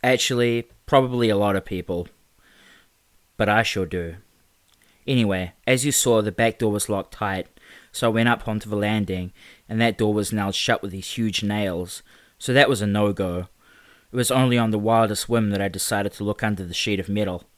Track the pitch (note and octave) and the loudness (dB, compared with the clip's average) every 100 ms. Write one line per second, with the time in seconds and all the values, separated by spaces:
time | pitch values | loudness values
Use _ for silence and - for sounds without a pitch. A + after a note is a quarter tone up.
0 | B2 B2+ - B2 A#2+ A#2 A#2 _ - C#3+ | 4 2 2 0 2 0 -4 _ 2 2
1 | B2+ B2 A#2 G2+ G2+ G2 - F#2 E2+ F2 | 4 2 2 4 2 0 -2 -8 -4 -6
2 | E2+ _ _ _ _ _ - - _ _ | -6 _ _ _ _ _ -20 -20 _ _
3 | _ _ _ _ G#2 G#2+ A2+ - F2+ F#2 | _ _ _ _ 2 2 2 -2 -4 -4
4 | E2+ F2 - _ _ _ _ _ _ _ | -8 -12 -20 _ _ _ _ _ _ _
5 | - B2+ A2 F#2+ F#2 - - B2+ D3 C3+ | -2 2 2 0 -4 -8 0 0 2 0
6 | - A2+ G#2 F2+ A2+ A2 A2 G#2 - G2+ | 2 2 2 0 0 2 -2 0 -2 -4
7 | F#2+ - G#2 F#2+ - _ - - - - | -4 -6 -4 -4 -8 _ -20 -20 -16 -2
8 | A#2+ A2 A#2 A#2+ - G#2+ G#2+ G#2 G#2 G#2+ | 0 2 2 0 -2 -6 -4 -2 0 0
9 | F#2+ F#2 F2+ - - - _ A2 A#2 G#2 | -2 -4 -6 -12 -20 -20 _ 0 0 2
10 | G#2+ G#2 G2+ G#2+ G2 F#2+ - A#2 G2 F#2+ | 0 0 0 -2 -2 -2 -2 -2 -2 -10
11 | F#2 - A2 G2 G#2 G#2 G2+ F2 F2+ - | -10 -4 -4 -2 -2 -2 -2 -4 -6 -12
12 | - - _ _ - B2+ C#3 A#2+ G#2 G#2 | -18 -20 _ _ 0 4 4 2 0 2
13 | G#2 G2 F#2+ F2 F2+ _ _ _ _ _ | 0 0 -4 -4 -8 _ _ _ _ _
14 | _ B2 A#2+ B2+ B2+ A#2+ A#2 G#2+ G#2+ A2+ | _ -4 0 2 4 4 2 0 2 4
15 | A2+ G#2 - A#2 G#2+ G2+ G2 F#2+ - G#2 | 4 0 -2 0 2 0 -2 -4 -4 -2
16 | G2+ - G#2 G#2 A2 G2+ F2+ F2 - G2+ | -2 -4 -4 -2 -2 -2 -6 -4 -2 -2
17 | F#2+ G#2 G#2 F2+ - | -2 -2 -2 -4 -10